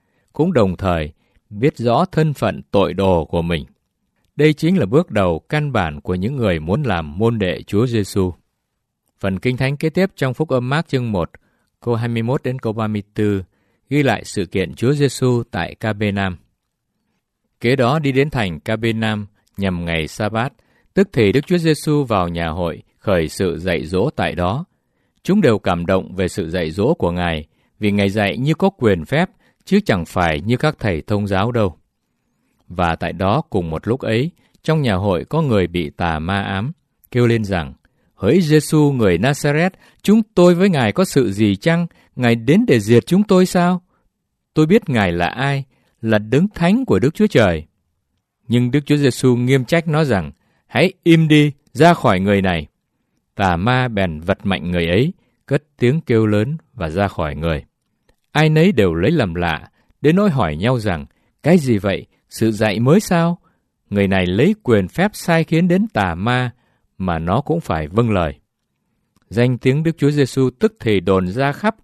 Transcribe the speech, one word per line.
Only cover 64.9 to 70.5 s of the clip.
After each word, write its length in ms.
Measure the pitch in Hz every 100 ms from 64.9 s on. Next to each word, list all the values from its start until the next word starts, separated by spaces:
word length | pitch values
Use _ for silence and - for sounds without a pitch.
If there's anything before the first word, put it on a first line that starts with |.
| - 196
sai 300 | - - 165
khiến 240 | 156 160 180
đến 180 | 180 220
tà 220 | - 95
ma, 360 | 82 107 123 123 - _ _ _ -
mà 200 | 92 82
nó 220 | 80 104
cũng 200 | - 165
phải 280 | - 82 76
vâng 220 | 95 120
lời. 240 | 101 80 71 _ _ _ _ _ _ _ _ -
Danh 300 | 95 123 123
tiếng 240 | 131 139
Đức 160 | 160 160
Chúa 120 | 143
Giêsu 400 | 147 131 - 127